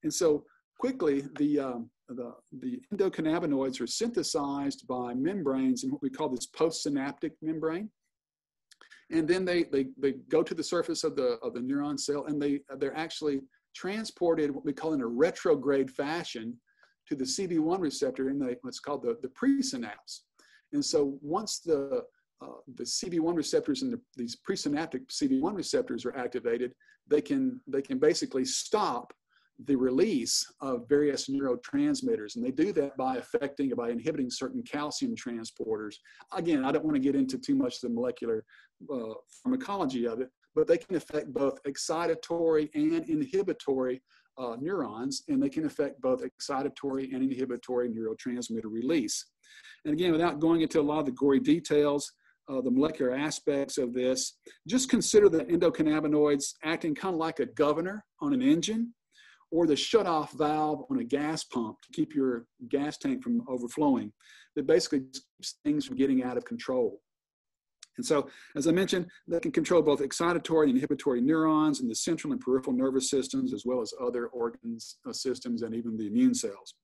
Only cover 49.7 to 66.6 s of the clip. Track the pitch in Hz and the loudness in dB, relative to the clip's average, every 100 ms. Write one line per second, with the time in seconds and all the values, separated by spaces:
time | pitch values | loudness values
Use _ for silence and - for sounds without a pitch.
49.7 | - 151 151 180 156 175 147 160 170 160 | -12 -4 0 2 4 2 2 4 4 4
50.7 | 160 147 151 143 127 143 135 135 165 - | 2 2 2 -2 2 4 4 6 2 4
51.7 | 147 147 143 - _ _ _ - 135 127 | 4 4 2 -4 _ _ _ -8 -4 2
52.7 | 127 156 - 127 127 151 - - 143 139 | 4 2 2 0 0 -2 -2 0 0 0
53.7 | - 123 123 127 131 - - - - - | -2 -2 0 0 0 -2 -8 -20 -20 -2
54.7 | 247 262 233 - 214 202 160 139 170 175 | 0 4 2 8 10 10 8 2 4 4
55.7 | 160 156 156 151 151 147 143 143 - 156 | 6 4 4 4 4 6 4 0 -6 -4
56.7 | 160 170 147 190 170 160 160 127 - 147 | -2 -2 -2 -2 0 -2 0 -4 2 2
57.7 | 151 175 214 - _ 147 269 131 160 - | 4 0 -6 -12 _ 0 4 6 4 4
58.7 | 226 233 - _ _ - _ _ 165 170 | -2 -2 -6 _ _ -20 _ _ 2 4
59.7 | 143 - 226 185 160 147 131 151 156 151 | 4 4 4 4 0 -2 0 2 2 0
60.7 | 147 - 131 117 139 147 156 - 123 110 | -2 -2 -4 0 -2 -2 -4 -4 -4 -6
61.7 | 98 - - 156 143 131 120 117 _ 123 | -8 -14 -4 -2 0 0 -2 -8 _ -4
62.7 | 139 147 151 143 127 120 117 117 127 120 | -2 -2 -4 -4 -2 0 -2 -2 -6 -6
63.7 | - 147 123 104 _ _ - _ - 139 | 0 2 2 0 _ _ -20 _ -4 4
64.7 | 160 - 143 131 - _ _ - - 151 | 4 4 -2 -2 -14 _ _ -14 -6 -2
65.7 | 147 139 127 135 131 123 123 - 117 | 0 -2 0 2 2 0 -4 -6 -10